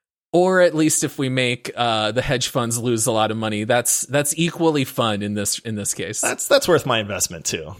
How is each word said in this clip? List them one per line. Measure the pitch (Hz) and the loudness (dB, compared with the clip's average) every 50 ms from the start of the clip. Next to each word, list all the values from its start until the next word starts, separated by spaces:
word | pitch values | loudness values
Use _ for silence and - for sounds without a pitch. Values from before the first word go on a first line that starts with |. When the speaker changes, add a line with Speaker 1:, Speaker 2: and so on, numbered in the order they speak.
| _ _ _ _ _ _ | _ _ _ _ _ _
Speaker 1:
Or | - 175 180 185 185 185 | 2 2 4 4 6 6
at | 180 170 156 | 6 6 4
least | 156 156 156 - - 156 | 4 2 2 2 2 0
if | 139 - | -2 -2
we | - 139 | -4 -4
make, | 127 127 131 127 120 123 123 - - - | -2 0 0 0 0 -2 -4 -6 -8 -4
uh, | 117 120 117 110 110 107 107 | -2 0 0 2 0 0 0
the | 110 127 | 0 0
hedge | - 147 135 123 - - | 0 0 0 -2 -2 -2
funds | - 131 117 117 117 | -2 -2 -2 0 -2
lose | 120 113 123 117 113 110 | -2 0 0 0 0 0
a | 127 | 2
lot | 113 107 107 107 | 2 2 2 2
of | 110 | 0
money, | 110 110 110 107 104 110 | -2 -2 -2 -2 -2 0
that's, | 117 120 123 - - - - | 2 2 2 2 0 0 -2
that's | - 127 131 143 143 - - | -2 0 0 0 0 0 0
equally | 160 170 165 - - 165 160 151 143 131 | 0 -2 -2 0 2 2 2 2 2 0
fun | - - 131 117 110 104 101 104 | -2 -2 -2 0 0 0 -2 -4
in | 104 104 | -4 -4
this, | 104 101 - - - | -2 -2 -4 -4 -6
in | - 113 104 | -6 -8 -8
this | 104 98 - - | -6 -6 -6 -6
case. | - 90 87 - - | -6 -8 -8 -6 -4
Speaker 2:
That's, | - 117 - - - | -2 -2 -2 -4 0
that's | - - 277 - | 2 2 2 4
worth | 185 165 127 - | 4 2 2 2
my | 135 120 113 | 2 0 0
investment | 104 101 98 87 - - 90 78 - | 0 -2 -4 -4 -4 -4 -6 -6 -8
too, | - - 85 76 78 - | -6 -6 -6 -8 -10 -14